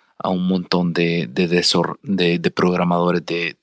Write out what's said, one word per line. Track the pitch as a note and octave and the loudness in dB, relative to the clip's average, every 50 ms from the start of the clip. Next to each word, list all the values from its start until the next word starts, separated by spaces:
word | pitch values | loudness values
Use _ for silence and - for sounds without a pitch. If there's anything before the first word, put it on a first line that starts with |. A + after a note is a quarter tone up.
| _ _ _ - | _ _ _ -6
a | - F#2 | -4 -2
un | F#2 F2+ F2+ F#2 | -2 0 0 0
montón | F#2 F2+ F2 - - F2+ F2+ F2 D#2+ | 0 0 -2 -2 -2 0 0 0 0
de, | F2 E2+ E2+ E2+ E2+ D2+ A#1 | 0 0 0 0 -2 -2 -4
de, | - G2 F#2 E2 | -2 -2 -2 0
de | F2 F2 E2+ | 2 2 2
sor-, | - - F#2 E2+ - - - - | 2 2 2 0 -2 -4 -8 -6
de, | G2+ G2 F#2 F2+ E2+ E2+ E2+ | -4 -2 0 2 2 0 0
de | E2 - | -2 -2
programadores | - - F#2+ F2+ F2 F2 F2+ F2 F2 F2 F2 F2 F2 F2 E2 | -2 0 0 2 2 2 2 2 2 2 2 2 0 -2 -2
de, | - E2+ E2+ E2+ E2 - - | -4 -4 -4 -4 -6 -8 -6